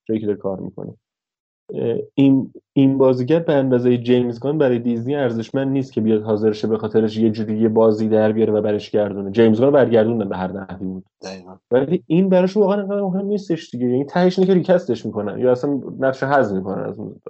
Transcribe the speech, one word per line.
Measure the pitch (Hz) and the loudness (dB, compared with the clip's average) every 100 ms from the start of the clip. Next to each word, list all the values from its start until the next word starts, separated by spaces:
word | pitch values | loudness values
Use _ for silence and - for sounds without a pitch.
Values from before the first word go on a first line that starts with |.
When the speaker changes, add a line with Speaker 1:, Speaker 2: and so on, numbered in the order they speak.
Speaker 1:
جایی | - 110 | -6 -4
که | 107 | -2
داره | 101 | -4
کار | 98 95 | -6 -8
می‌کنه. | 92 95 95 - _ _ _ _ _ _ - | -10 -14 -16 -16 _ _ _ _ _ _ -12
اه، | 143 123 113 - | -6 -4 -4 -4
این، | - 139 135 - - _ | 2 4 4 0 -10 _
این | 139 135 135 | 2 2 4
بازیگر | 131 127 123 165 | 2 2 0 0
به | 165 | 2
اندازهٔ | 139 135 123 123 120 | 0 2 2 2 0
جیمز | 117 123 120 117 | 2 2 0 -4
گان | 135 156 | -4 0
برای | 135 120 | 0 0
دیزنی | 120 117 117 147 | -2 -4 -4 -2
ارزشمند | 127 113 110 135 135 | -2 -2 -4 -4 -2
نیست | 135 131 | -2 -4
که | 123 | -2
بیاد | 110 110 | 2 2
حاضر | 110 107 110 | 0 0 0
شه | 104 110 | 0 -2
به | 110 | -2
خاطرش | 117 113 110 110 | 0 0 0 0
یه | 113 | 0
جوری | 110 110 107 | 0 -4 0
یه | 113 | 2
بازی | 110 113 107 110 | 4 4 2 0
در | 107 110 | 2 2
بیاره | 110 107 | 2 0
و | 107 | 0
برش | 104 104 - | 0 -2 -2
گردونه. | 107 101 98 98 | -2 -2 -4 -2
جیمز | 107 113 110 | 2 4 4
گان | 135 | 4
برگردوندن | 143 123 117 110 117 98 | 4 4 4 2 0 -4
به | 92 | -4
هر | 92 | -6
نحوی | 98 92 92 95 | -8 -12 -10 -10
بود. | 92 - _ | -10 -14 _
Speaker 2:
دقیقاً. | - 95 90 95 _ | -16 -16 -18 -20 _
Speaker 1:
ولی | 123 143 180 - | 0 0 -2 0
این | 165 190 | 2 4
براش | 185 185 208 | 2 2 2
واقعاً | 190 202 | 0 0
انقدر | 196 202 | -4 -4
مهم | 196 185 196 | -4 -4 -4
نیستش | 208 196 160 - | -4 -4 -6 -6
دیگه. | 120 123 | -4 -2
یعنی | 127 | -2
تهش | 143 180 180 185 | -2 2 2 2
اینه | 185 | 2
که | |
ریکستش | 185 156 175 - 113 113 | 2 2 2 0 -4 -6
می‌کنن | 104 101 104 | -6 -6 0
یا | 123 | 0
اصلاً | 123 143 139 - 117 | 2 0 -4 -6 -4
نقش | 135 131 | -4 -2
حذف | 135 143 110 95 | 0 2 2 -2
می‌کنن | 98 101 | -4 -6
از | 104 107 | -8 -10
اون، | 104 107 | -14 -14